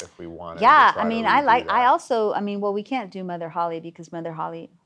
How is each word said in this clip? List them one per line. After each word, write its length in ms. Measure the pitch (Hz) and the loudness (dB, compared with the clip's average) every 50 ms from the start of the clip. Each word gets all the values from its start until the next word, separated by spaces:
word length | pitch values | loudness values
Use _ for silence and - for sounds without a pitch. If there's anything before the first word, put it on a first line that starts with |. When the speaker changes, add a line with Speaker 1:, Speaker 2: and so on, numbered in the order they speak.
| - | -16
Speaker 1:
if 140 | - _ | -14 _
we 100 | - 85 | -16 -14
wanted 320 | 82 82 80 87 85 82 170 | -14 -12 -12 -12 -10 -4 2
to 40 | 208 | 4
Speaker 2:
Yeah, 260 | 247 302 294 247 196 - | 6 6 8 6 6 4
Speaker 1:
try 80 | - | 2
Speaker 2:
I 20 | 214 | 0
Speaker 1:
to 60 | 226 | -2
Speaker 2:
mean, 160 | 226 226 226 | 0 0 0
I 160 | 190 220 277 | 2 2 2
Speaker 1:
redo 40 | 294 | 4
Speaker 2:
like, 180 | 247 226 254 - - | 4 4 2 2 0
I 100 | 202 240 247 | 0 2 4
Speaker 1:
that. 40 | 254 | 4
Speaker 2:
also, 420 | 302 339 - - 254 226 214 208 - | 4 2 0 0 0 0 0 0 0
I 80 | - | -2
mean, 200 | 202 202 202 202 | -2 -4 -4 -2
well, 120 | 202 202 202 | -2 -2 -2
we 100 | 208 208 | -4 -4
can't 280 | - 269 254 208 185 | -6 -6 -6 -6 -8
do 120 | 190 190 185 | -10 -10 -8
Mother 260 | 180 175 170 170 160 | -8 -8 -8 -8 -6
Holly 300 | 156 175 170 170 165 165 | -4 -2 -2 -2 -4 -6
because 320 | 170 170 165 - 165 160 | -10 -12 -16 -16 -16 -12
Mother 200 | 175 170 165 165 160 | -10 -8 -8 -8 -6
Holly 360 | 160 165 165 170 165 - - _ _ _ | -6 -8 -8 -8 -10 -14 -16 _ _ _